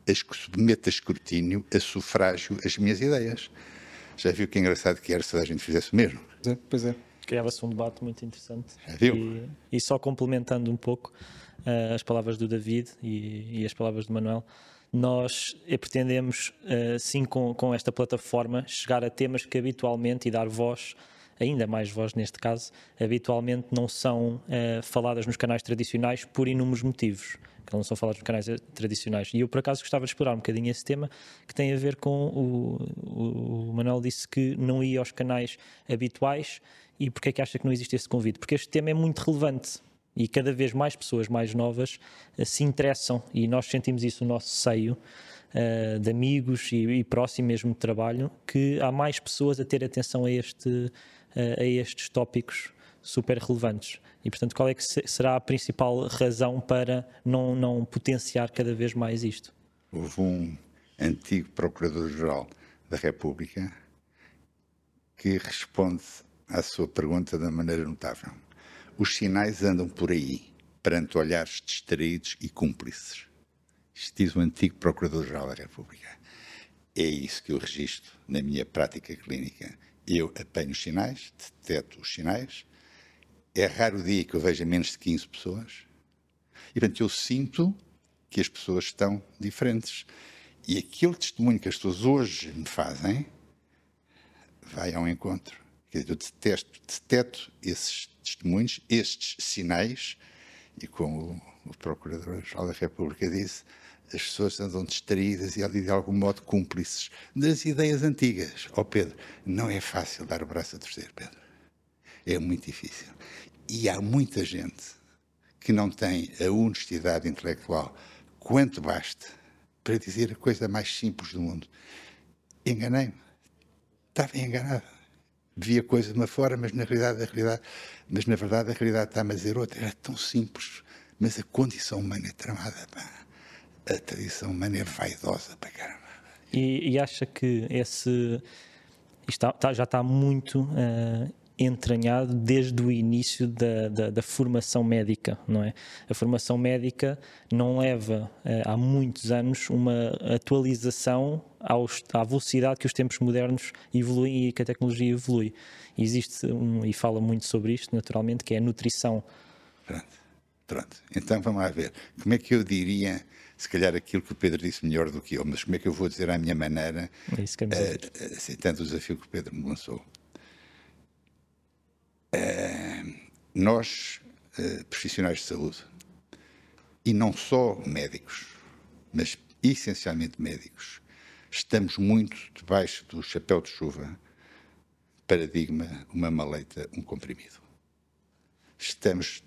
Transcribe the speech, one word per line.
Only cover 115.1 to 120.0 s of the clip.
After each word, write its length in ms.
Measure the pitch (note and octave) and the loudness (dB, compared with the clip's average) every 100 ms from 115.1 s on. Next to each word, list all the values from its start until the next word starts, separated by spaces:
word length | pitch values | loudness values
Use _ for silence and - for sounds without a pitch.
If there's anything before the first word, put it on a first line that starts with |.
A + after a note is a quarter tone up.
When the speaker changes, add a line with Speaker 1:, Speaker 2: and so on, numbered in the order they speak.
| _ _ _ _ _ | _ _ _ _ _
Speaker 1:
que 140 | - | 2
não 160 | G#2+ G2+ | 2 2
tem 420 | - G2 F2+ E2+ - | 0 -2 0 -4 -2
a 120 | F#2 | 2
honestidade 760 | G#2 A2+ G2 - E2+ F2 E2 E2+ | 4 2 0 -6 -2 0 0 -2
intelectual 680 | D2 F2 D#2+ - D#2+ D2+ - - - - _ | -4 -6 -6 -2 -4 -4 -12 -20 -20 -20 _
quanto 400 | - B2+ C#3 - | 2 4 4 0
basta 460 | - E2 - - - - - _ _ _ | -2 -2 -4 -12 -18 -20 -20 _ _ _
para 140 | - | -2
dizer 340 | A2 | -2